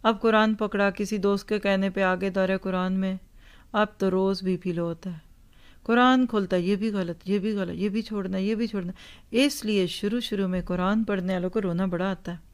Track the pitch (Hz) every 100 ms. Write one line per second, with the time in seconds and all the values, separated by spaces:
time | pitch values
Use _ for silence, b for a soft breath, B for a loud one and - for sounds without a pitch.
0 | 226 214 226 214 220 214 214 202 202 190
1 | 196 208 202 196 - 214 196 190 190 185
2 | 190 185 196 190 190 190 190 185 185 190
3 | 190 185 - b b b b 208 214 -
4 | 190 185 190 190 185 180 185 165 170 170
5 | 185 160 - - - b b b - 233
6 | 254 262 254 214 185 185 175 202 220 202
7 | 175 165 185 202 202 208 180 170 202 214
8 | 220 214 190 190 196 220 226 202 175 -
9 | B B B 226 277 - 214 202 180 -
10 | 202 240 - 202 190 180 - 180 185 220
11 | 214 196 180 185 180 220 202 170 190 175
12 | 190 185 - 170 -